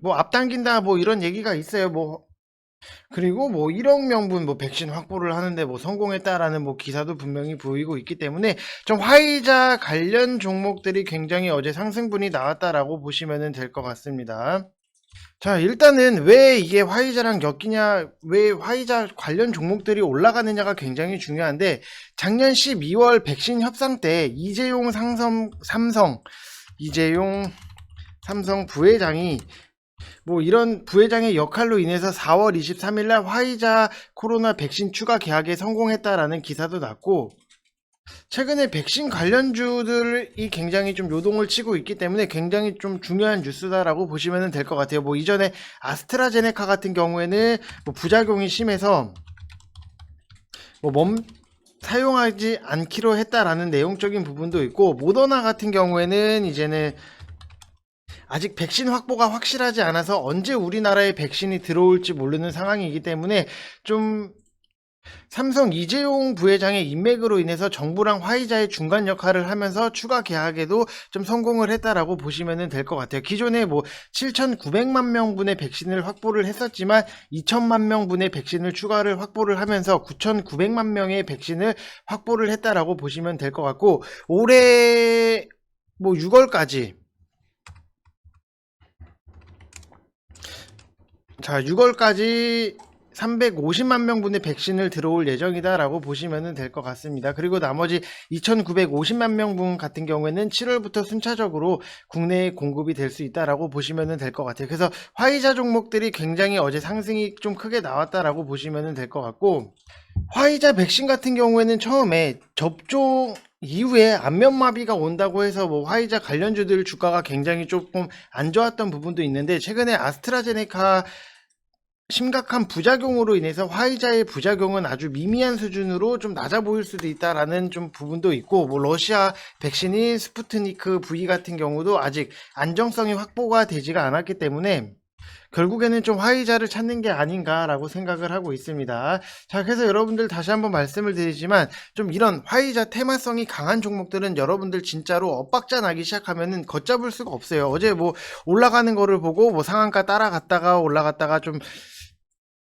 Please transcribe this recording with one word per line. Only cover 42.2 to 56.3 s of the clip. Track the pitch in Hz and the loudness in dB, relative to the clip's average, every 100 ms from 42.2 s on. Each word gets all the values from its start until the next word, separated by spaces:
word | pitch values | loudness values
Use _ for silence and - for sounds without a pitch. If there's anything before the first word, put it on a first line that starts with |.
| 190 | -2
굉장히 | 160 170 208 214 - | -2 -2 0 -2 -4
좀 | 196 185 | -8 -8
중요한 | - 190 214 202 | -4 0 2 0
뉴스다라고 | 139 135 185 185 175 156 175 | -4 -8 -2 0 2 0 -2
보시면은 | 151 165 180 185 | -4 -2 -2 -2
될 | 147 | -2
것 | 139 147 | -2 -2
같아요. | 139 151 | 0 -2
뭐 | 143 147 | -2 -2
이전에 | 165 202 190 - - - | 0 2 2 -2 -20 -12
아스트라제네카 | 131 147 - 254 254 226 226 226 196 | -8 -8 -4 0 2 2 2 0 0
같은 | 196 190 | 0 0
경우에는 | 180 170 170 175 202 226 226 - - | 0 0 0 0 2 2 0 -4 -14
뭐 | - | -12
부작용이 | - 226 220 220 202 190 | -4 2 4 4 2 0
심해서 | 202 226 190 202 170 113 - - - - - - - - - - - _ - _ - - _ | 0 0 2 4 2 2 -8 -20 -20 -20 -20 -20 -20 -20 -20 -20 -20 _ -20 _ -20 -20 _
뭐 | 151 | -2
멈-, | 139 175 226 226 - _ _ _ _ | 2 2 0 -6 -18 _ _ _ _
사용하지 | - 240 269 247 233 202 220 226 | -4 0 2 4 2 0 -2 -2
않기로 | - 151 160 - 220 214 | -4 -6 -4 -2 2 2
했다라는 | 214 240 185 165 175 | 2 2 2 2 0
내용적인 | 143 165 196 202 202 | 2 0 0 -2 -2
부분도 | 147 143 165 165 | -4 -6 -4 -2
있고, | 127 - 190 | 0 4 4
모더나 | 127 156 226 269 262 | 4 2 4 4 4
같은 | 220 220 208 | 0 -2 0
경우에는 | 196 180 175 175 202 214 | 2 2 2 2 2 4